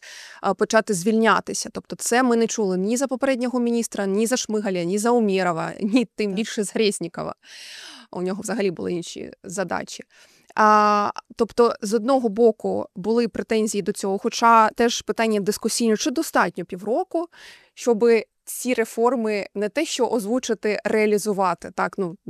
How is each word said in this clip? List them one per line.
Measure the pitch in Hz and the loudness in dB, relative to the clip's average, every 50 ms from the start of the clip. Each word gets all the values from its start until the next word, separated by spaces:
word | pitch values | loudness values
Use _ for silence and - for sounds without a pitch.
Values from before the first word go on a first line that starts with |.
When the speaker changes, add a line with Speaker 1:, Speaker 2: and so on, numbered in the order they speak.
| - - - - - - - - | -16 -18 -20 -20 -20 -20 -12 -6
Speaker 1:
а, | - 196 190 | -4 -2 0
почати | - 214 - - 220 220 - 208 | 0 0 2 2 2 2 0 -2
звільнятися. | 170 170 226 214 220 226 214 185 175 - - 185 - - - - | -2 0 0 2 4 4 4 4 2 0 -4 -6 -8 -8 -8 -10
Тобто | 196 - - 180 | -12 -12 -12 -12
це | - - - 233 247 262 | -8 -4 0 2 2 4
ми | 247 233 | 4 4
не | 226 226 | 2 2
чули | 214 - 233 208 185 185 | 0 0 -2 -2 0 0
ні | 180 190 208 240 | 0 0 0 0
за | 247 277 | 0 -2
попереднього | 254 269 233 277 269 269 233 247 240 254 247 | -2 -4 -2 -2 0 0 0 -2 -2 -2 -2
міністра, | 240 233 233 233 226 - - - 202 | 0 0 0 -2 -2 -4 -4 -4 -2
ні | 190 190 208 226 | -2 0 0 0
за | 214 254 | 0 0
Шмигаля, | 240 - - 214 214 208 196 190 180 170 | -2 -2 -2 -4 -2 -2 -2 -2 -2 -2
ні | 170 196 | -2 -2
за | 208 208 233 | 0 2 2
Умєрова, | 247 240 220 202 190 190 185 180 170 160 165 170 - - | 2 4 4 2 2 2 0 0 0 -2 -4 -6 -6 -6
ні | - 202 208 254 226 - _ | -2 0 2 2 2 0 _
тим | - 214 202 | -4 -4 -2
Speaker 2:
Так. | 185 | -2
Speaker 1:
більше | 202 226 - - 226 202 | -4 -4 -4 -4 -6 -6
з | - - | -4 0
Грезнікова. | 226 226 196 - - 170 170 - - 156 - - _ _ - - - - - - - - - - - - _ | 0 2 2 0 -2 -6 -8 -8 -8 -10 -10 -10 _ _ -20 -20 -20 -18 -18 -18 -18 -18 -20 -20 -20 -18 _
У | - 185 | -8 -6
нього | 180 185 196 190 | -4 -4 -4 -4
взагалі | 196 196 190 226 202 190 | -6 -4 -2 -2 0 -2
були | 165 - 185 185 180 | -2 -2 -4 -4 -4
інші | 170 175 - - - - - - - - | -4 -6 -8 -12 -12 -12 -14 -14 -16 -16
задачі. | 190 175 208 185 170 - - - - - - - _ _ - - _ _ _ _ - - | -10 -6 -6 -4 -4 -4 -6 -6 -8 -12 -16 -18 _ _ -20 -20 _ _ _ _ -6 0
А, | - 214 214 214 214 208 208 208 208 208 - - - - - 240 | 4 6 6 6 6 6 4 2 2 0 -2 -4 -8 -12 -8 -4
тобто, | - 233 - - - 233 226 - - | -4 -4 0 2 4 4 4 2 0
з | - 196 214 | -4 -2 -2
одного | 233 208 254 277 262 240 220 | 0 2 2 2 2 2 0
боку, | 190 220 240 226 220 - - 196 190 208 214 - - | 2 4 4 4 4 2 -2 -4 -4 -4 -6 -8 -10
були | 185 175 208 226 240 240 | -6 -2 0 2 2 2
претензії | 220 - - 208 - 226 220 214 214 - 202 | 0 -2 -4 -4 -2 0 0 0 0 -2 -2
до | 175 202 | -4 -4
цього, | 196 - - 196 190 | -4 -4 -2 -2 -2
хоча | 202 - 226 - - 233 233 233 226 220 214 | -2 -2 -4 0 2 6 6 8 8 6 4
теж | - - 233 240 - - | 4 2 0 0 0 -2
питання | - - 208 - 226 226 214 208 | -4 -4 -2 0 0 0 0 0
дискусійне, | 190 208 208 - - 220 - - 233 226 214 | 0 -2 -2 -2 -2 -4 -2 0 2 2 2
чи | 208 - 311 | 2 0 -2
достатньо | 247 320 302 - - 269 202 180 - - 170 | -2 -2 -2 0 0 0 0 0 -2 -6 -10
півроку, | - - 175 208 208 240 320 370 - - 330 349 - _ - - - - - _ _ _ | -10 -10 -8 -4 -2 -2 -2 -2 -2 -4 -4 -4 -6 _ -18 -20 -20 -20 -20 _ _ _
щоби | - - 247 233 196 240 233 233 214 - - _ _ _ | -4 0 0 2 4 4 4 4 4 2 -2 _ _ _
ці | - - - - 247 254 | -14 -12 -6 -4 -2 -2
реформи | 233 220 - - 233 233 247 269 240 220 214 214 202 - - - | 0 -2 -2 0 0 2 2 2 2 0 0 -2 -2 -4 -6 -4
не | 202 208 208 | -4 -4 -2
те, | - 285 320 | -2 -2 -2
що | - - - 240 | -2 0 0 0
озвучити, | - 220 247 190 202 240 262 - - 220 - - 214 202 - - | 0 0 0 0 0 -2 -2 0 -2 -4 -2 -2 -2 -2 -2 -2
реалізувати. | 202 220 220 214 214 208 202 - 214 196 190 190 180 170 - - 175 - | 0 2 2 4 4 2 2 0 0 0 0 0 0 0 -2 -6 -8 -4
Так, | - 185 180 - | -4 -4 -4 -2
ну, | - 190 170 160 - _ - | -4 -6 -6 -6 -10 _ -12